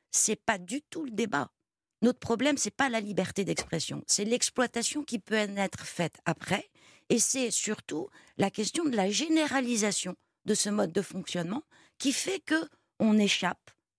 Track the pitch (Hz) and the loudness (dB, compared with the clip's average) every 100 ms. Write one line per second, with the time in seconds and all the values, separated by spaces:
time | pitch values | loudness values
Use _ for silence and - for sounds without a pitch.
0 | _ - - 214 - 202 180 277 - 339 | _ 0 2 0 -2 -4 -4 -8 -8 -8
1 | 277 208 220 143 - _ _ _ _ - | -6 -2 0 0 -2 _ _ _ _ 0
2 | 233 247 - 226 277 277 208 - 269 226 | 2 2 0 2 2 2 0 0 0 0
3 | 208 185 185 - 170 165 - 165 - 143 | -2 -2 -2 -2 -2 -2 -2 -4 -4 -6
4 | - - 208 247 - - 240 233 226 302 | -2 0 2 0 0 0 -2 0 -4 -4
5 | 285 226 - 214 208 202 190 - - - | -6 -6 -2 0 0 -2 -2 -4 -8 -4
6 | 165 - - 160 - 202 - _ - - | -4 -4 -4 -4 -2 -4 -4 _ -20 -8
7 | - 233 - 269 240 - - 214 - 151 | 0 2 2 2 0 0 -2 -4 -6 -8
8 | - - - - 196 - 202 320 320 226 | -8 -14 -8 0 0 0 -2 0 0 2
9 | 190 202 320 320 294 269 240 233 208 190 | 2 0 2 2 2 0 0 2 2 0
10 | 180 - _ _ - 208 208 208 190 185 | -4 -10 _ _ -2 0 0 0 0 -2
11 | 180 190 165 175 170 233 - - _ - | -4 -6 -6 -4 -4 -6 -8 -20 _ -4
12 | 277 - - 381 - 320 330 _ _ - | -2 0 -2 -4 0 -2 -2 _ _ 0
13 | 220 214 202 - 180 - - _ _ | 4 6 4 2 0 -4 -12 _ _